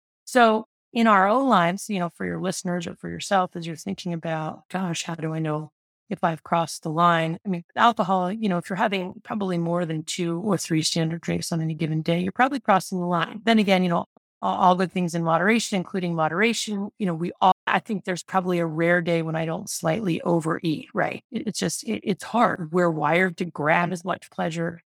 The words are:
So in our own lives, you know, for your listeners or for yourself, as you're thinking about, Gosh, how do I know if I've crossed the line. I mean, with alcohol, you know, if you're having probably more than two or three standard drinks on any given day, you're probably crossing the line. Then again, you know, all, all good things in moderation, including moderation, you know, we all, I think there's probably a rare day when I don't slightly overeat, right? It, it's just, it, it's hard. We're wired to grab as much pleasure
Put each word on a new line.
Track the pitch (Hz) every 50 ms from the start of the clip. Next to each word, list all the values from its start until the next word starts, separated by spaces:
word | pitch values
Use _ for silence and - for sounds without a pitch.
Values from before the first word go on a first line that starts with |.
| _ _ _ _ -
So | - - 254 233 226 220 226 - _ _ _ _ _
in | - 233 233
our | 226 208 190 190 202
own | 220 262 277 262
lives, | 220 185 170 170 185 196 - -
you | 208 180
know, | 175 165
for | - - 190
your | 180 170 165
listeners | 170 190 - - - 180 175 180 170 185
or | 175
for | - - 170
yourself, | 170 165 - - 202 190 185 180 -
as | 175 165
you're | 170 160
thinking | 151 - 196 190 - - 175
about, | 170 160 - 165 160 156 156 156 - - _ -
Gosh, | - 180 190 170 165 - -
how | - 165
do | - 165 160
I | 160 160
know | 160 156 151 156 156 - _ _ _ _ _ _ _ -
if | 202 - -
I've | 170 160 -
crossed | - - 175 170 165 - - -
the | - 165
line. | 151 165 175 175 170 165 165 160 165 - -
I | 208
mean, | 180 175 -
with | _ -
alcohol, | 240 220 240 226 - 185 170 196 185 180 180
you | 214 226 220 196
know, | 175 175
if | - -
you're | 196
having | 190 240 208 196 190 180 185 - -
probably | - - 240 214 202 185 175 170
more | 170 165 170 175 180
than | 160 160 156 156
two | - - - 175 170 170 170
or | 214 214 185
three | 160 - - 165 160
standard | 156 - - 170 160 160 165 170
drinks | - - 170 170 - -
on | 175 165
any | 160 160 160
given | 156 170 156 156 160
day, | 156 170 170 175
you're | 180 190
probably | - - 254 277 285 247
crossing | - - 196 190 - - 196 180
the | 175
line. | 175 180 165 165 - - - -
Then | 226 226 220
again, | 202 196 190 180
you | 185 175
know, | 170 175 - - _ _ _ _ _ -
all, | 202 190 190
all | - 196 180 180
good | 180 190 170
things | - 185 180 165 160
in | 170 170
moderation, | 165 165 165 180 208 233 220 - - 208
including | 185 170 - - 190 180 175 170
moderation, | 165 156 156 160 180 220 226 214 - - 220 208 196 202 202 - -
you | 214
know, | 180 165
we | 156 175 - - -
all, | 175 185 185 _ -
I | - 202 185
think | - - 214 175 -
there's | 190 180 165
probably | - - - 190 180 185 180 170
a | 170
rare | 165 151 160 170 170 175 180
day | 165 175 170 165
when | 160 160 160
I | 160 165
don't | 160 160 - 196 -
slightly | - - 170 160 160 226 220 180 165 -
overeat, | - - 170 170 156 160 170 - - 165 147 - - - -
right? | 196 - - - - - -
It, | - 220 - 214
it's | - -
just, | 190 170 - - -
it, | 220 214 - -
it's | - 185 - -
hard. | - - 233 233 175 - - 165 151
We're | 165 180 180 170
wired | 156 156 151 147 165 180 185 185 170 -
to | 190
grab | 165 - - 143 151 170 175 175 170
as | 185 170 175
much | 185 - - - -
pleasure | - - 180 175 160 170 165 175 175 170 _ _ _